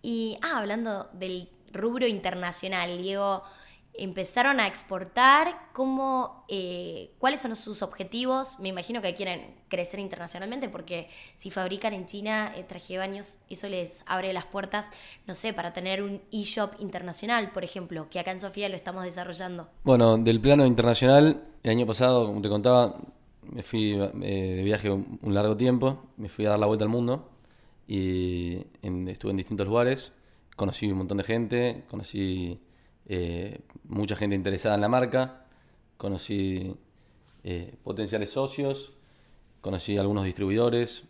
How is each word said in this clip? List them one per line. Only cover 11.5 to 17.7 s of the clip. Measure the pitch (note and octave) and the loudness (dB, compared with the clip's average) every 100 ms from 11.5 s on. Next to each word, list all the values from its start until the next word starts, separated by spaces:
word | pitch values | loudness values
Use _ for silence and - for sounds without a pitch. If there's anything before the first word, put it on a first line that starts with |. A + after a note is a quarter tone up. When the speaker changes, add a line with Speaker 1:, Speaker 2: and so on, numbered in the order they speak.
Speaker 1:
fabrican | F#3+ F#3 G3 A3 | -6 -4 -4 -4
en | G3+ F#3 | -6 -10
China, | G3+ G#3+ G#3+ G#3+ - | -8 -4 -4 -4 -8
eh, | |
traje | F3 F3 - | -14 -16 -10
de | F#3 | -6
baños, | F#3+ G3 G3+ - _ | -6 -8 -12 -14 _
eso | F3+ G3+ | -12 -8
les | F#3 F3 - - | -6 -8 -12 -6
abre | F#3 F#3+ | -4 -2
las | F#3 - | -6 -6
puertas, | G3+ G3 G#3 G#3 - - - - | -8 -6 -6 -8 -16 -20 -20 -10
no | F3 | -6
sé, | A3 | -4
para | F#3+ E3+ | -4 -6
tener | E3+ F#3 F#3+ | -6 -4 -4
un | G3+ G3+ - | -4 -8 -8
e-shop | G#3+ G#3 - G#3 - | -6 -4 -2 -4 -4
internacional, | G3+ F3+ F3 E3 G#3+ A#3+ G3+ | -10 -8 -10 -8 -2 -2 0
por | G3 | -6
ejemplo, | F3 | -8